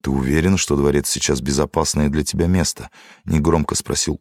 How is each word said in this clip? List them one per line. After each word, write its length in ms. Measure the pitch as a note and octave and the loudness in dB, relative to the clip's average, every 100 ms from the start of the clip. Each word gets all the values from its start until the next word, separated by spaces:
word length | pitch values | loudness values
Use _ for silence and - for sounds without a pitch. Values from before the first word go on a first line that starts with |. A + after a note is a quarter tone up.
«Ты 80 | C2+ | -2
уверен, 460 | C2+ C2 D2+ F2 F#2+ | 0 2 2 4 2
что 200 | - C#2+ | 2 2
дворец 320 | C#2+ C#2+ - | 4 2 0
сейчас 320 | - - C2+ | -4 -2 -2
безопасное 680 | C2+ C#2 C#2+ E2 D#2+ D2+ D2 | 0 -2 0 0 0 0 0
для 160 | D2+ | 0
тебя 240 | D2+ D#2+ E2+ | -2 0 2
место?» — 420 | F2+ D#2+ - - - - - | 2 0 -4 -16 -18 -20 -18
негромко 520 | - D#2+ D2+ E2 - - | -2 2 2 2 0 -4
спросил 440 | - C#2+ - D#2 | -4 -4 -2 -6